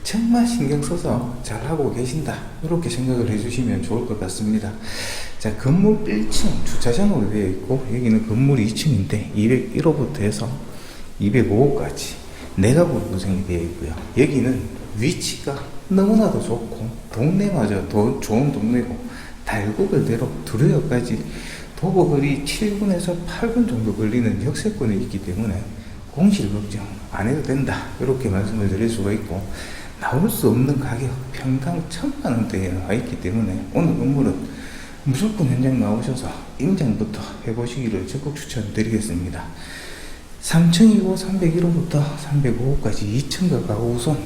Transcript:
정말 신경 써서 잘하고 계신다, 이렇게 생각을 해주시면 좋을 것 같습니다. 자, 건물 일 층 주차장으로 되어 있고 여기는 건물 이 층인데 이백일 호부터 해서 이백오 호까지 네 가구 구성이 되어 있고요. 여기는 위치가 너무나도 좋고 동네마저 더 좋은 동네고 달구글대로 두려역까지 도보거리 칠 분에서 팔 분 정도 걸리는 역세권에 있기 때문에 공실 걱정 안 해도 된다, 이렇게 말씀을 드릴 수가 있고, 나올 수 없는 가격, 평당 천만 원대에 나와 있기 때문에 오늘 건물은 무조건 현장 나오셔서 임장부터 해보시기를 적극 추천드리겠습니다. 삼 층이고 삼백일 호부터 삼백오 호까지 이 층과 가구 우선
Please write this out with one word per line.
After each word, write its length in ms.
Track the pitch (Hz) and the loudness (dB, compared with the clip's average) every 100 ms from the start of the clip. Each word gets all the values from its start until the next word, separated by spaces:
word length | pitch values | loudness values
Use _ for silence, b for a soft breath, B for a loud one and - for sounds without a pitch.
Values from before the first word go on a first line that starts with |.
정말 420 | - 220 233 240 240 | -4 0 2 4 4
신경 340 | 233 139 143 | 2 0 0
써서 560 | 143 170 151 120 - 127 | 0 -2 -2 -2 -2 -6
잘하고 500 | - 110 127 160 120 | -8 -6 -4 0 0
계신다, 440 | 117 127 156 139 107 - - | -2 -2 -2 -4 -6 -10 -8
이렇게 260 | 160 165 123 | -2 -2 -2
생각을 400 | 127 127 123 104 | -2 0 0 0
해주시면 540 | 107 98 127 117 98 | -2 -2 -2 0 -2
좋을 240 | - 117 - | 0 -2 -2
것 140 | - | -4
같습니다. 500 | 92 - 107 107 98 - B B B B B B | -4 -2 0 0 -2 -8 B B B B B B
자, 140 | 110 101 | -4 -2
건물 420 | 131 175 208 190 - | 2 6 6 4 2
일 220 | 104 - | 0 4
층 180 | - - - | 6 6 6
주차장으로 640 | - - 123 120 202 156 101 | 4 6 6 6 6 4 2
되어 180 | 107 95 | 2 0
있고 360 | 98 - 135 117 | -2 0 0 0
여기는 360 | 120 120 110 110 | 0 4 4 2
건물 320 | 110 139 135 | 4 4 6
이 120 | 104 | 2
층인데 600 | - 156 107 95 104 - | 2 2 2 2 -2 -2
이백일 500 | 104 110 127 - - | 2 4 4 2 2
호부터 380 | 156 151 120 - | 2 2 0 0
해서 260 | 104 - 117 135 - B B B B - | 0 0 -4 -6 -8 B B B B -2
이백오 520 | 101 127 101 104 143 | 2 4 4 6 4
호까지 440 | - - - - - - B B | 4 -2 -6 -10 -10 -14 B B
네 180 | - 101 | 2 4
가구 280 | 151 165 117 - | 6 4 2 -2
구성이 340 | 92 98 92 92 | -4 -2 -2 0
되어 140 | 85 | -2
있고요. 300 | 82 - 71 78 - 113 | -4 -6 -8 -8 -4 2
여기는 440 | 151 135 123 110 - - - 104 | 4 4 2 0 -4 -10 -8 -2
위치가 600 | 135 170 - - - 135 - - - | 0 0 -6 -6 -6 -6 -8 -10 0
너무나도 520 | 190 196 220 196 110 | 4 6 6 4 2
좋고 480 | - 113 113 - 113 - - | -2 -4 -4 -8 -8 -8 -10
동네마저 760 | 110 147 196 202 170 104 98 80 | 0 2 2 2 2 0 0 0
더 320 | 107 113 - | 2 2 0
좋은 320 | - 110 143 | 0 2 2
동네고 440 | 110 110 123 110 - - B B B - | 0 0 0 0 -6 -10 B B B -4
달구글대로 840 | 107 104 104 202 143 104 117 123 - | -2 -2 0 2 2 2 0 -2 -6
두려역까지 800 | - 110 151 147 - 123 - 110 - B B B B - | -4 2 4 4 2 0 0 -4 -4 B B B B -4
도보거리 680 | 185 185 160 143 143 139 | 2 4 4 4 2 0
칠 340 | - - 208 202 | -2 -2 -2 0
분에서 360 | 202 175 180 170 - | 0 0 -2 -4 -6
팔 260 | - 233 | -4 0
분 140 | 240 226 | 2 2
정도 280 | 113 107 | 2 -2
걸리는 500 | 101 107 123 110 98 | 0 0 2 2 0
역세권에 500 | 123 147 214 208 113 95 | -2 -2 -4 -2 0 0
있기 280 | - 98 | -2 -4
때문에 300 | 95 92 113 87 - B B B - | -4 -4 -2 -4 -6 B B B -10
공실 400 | 143 196 202 98 | 2 4 4 0
걱정 300 | 104 104 104 - - - | -2 -4 -8 -8 -12 -10
안 160 | - 107 | -4 -2
해도 140 | 147 | 0
된다, 420 | - 139 117 95 - - | 0 0 0 -4 -8 -6
이렇게 280 | 127 127 107 | -2 0 0
말씀을 400 | 95 101 110 98 | 0 0 0 0
드릴 200 | 95 113 | 0 0
수가 240 | 101 101 | 0 0
있고, 280 | 110 - 90 - B B B B - | -2 -4 -6 -6 B B B B -8
나올 280 | - 131 220 | -2 2 2
수 200 | - 113 | 2 2
없는 320 | 120 143 131 | 4 2 0
가격, 300 | - 117 131 - - | -2 -4 -4 -6 -8
평당 500 | - 131 131 165 170 - | -6 -2 -2 -2 -4 -6
천만 440 | - 285 - 160 | -6 -6 -4 -2
원대에 400 | 117 101 92 92 | -2 0 -2 -2
나와 200 | 92 90 | -4 -2
있기 260 | 117 - 85 | -2 -2 -6
때문에 460 | 90 113 98 - - | -2 -2 -2 -4 -2
오늘 240 | - 165 - | 0 2 2
건물은 360 | 123 143 113 - B B B B B B | 0 2 2 0 B B B B B B
무조건 420 | 139 131 214 214 135 | -2 0 0 0 0
현장 320 | 123 131 123 | 2 2 2
나오셔서 500 | 104 113 135 131 - - - - | 2 0 -2 -4 -6 -8 -12 -2
임장부터 600 | 147 190 131 104 104 - - - 117 | 0 2 2 0 -2 -6 -10 -8 -6
해보시기를 600 | 113 120 139 117 98 - | -4 -4 -4 -2 -2 -4
적극 260 | 139 147 | -6 -6
추천드리겠습니다. 1120 | 143 - 120 101 107 117 110 101 87 85 85 - B B B B B B B B - | -8 -8 -6 -4 -2 0 0 -2 -4 -4 -8 -10 B B B B B B B B -12
삼 320 | - 165 170 | 2 6 6
층이고 440 | - 220 202 185 185 | 8 8 8 2 -2
삼백일 480 | - 190 165 170 | -2 0 2 2
호부터 380 | 170 165 - 147 143 - | 2 2 2 0 0 -4
삼백오 560 | 151 143 123 110 131 | -2 2 2 2 2
호까지 320 | 139 107 - 104 | 2 0 0 0
이 220 | 120 139 | -2 -2
층과 340 | - 180 127 - | 0 2 2 0
가구 280 | 104 117 | -2 0
우선 240 | 120 156 139 | 0 0 -2